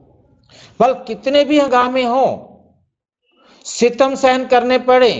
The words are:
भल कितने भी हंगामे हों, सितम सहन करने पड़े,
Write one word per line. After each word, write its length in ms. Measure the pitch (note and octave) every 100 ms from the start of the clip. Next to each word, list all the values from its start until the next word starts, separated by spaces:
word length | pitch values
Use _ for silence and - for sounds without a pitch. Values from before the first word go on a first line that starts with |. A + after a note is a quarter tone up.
| _ _ _ _ _ - - _
भल 120 | A#3+
कितने 500 | C4 - A3 C4+ C#4+
भी 160 | C#4 D4+
हंगामे 440 | C#4 B3 B3 B3+
हों, 340 | B3 B3+ A#3 F#2+ - - _ _ _ _ _ _ _ _ _ _
सितम 520 | - - A#3+ A#3 C4+ C4+
सहन 300 | C4+ B3+ B3+
करने 320 | B3 A#3+ B3+
पड़े, 360 | B3 B3+ B3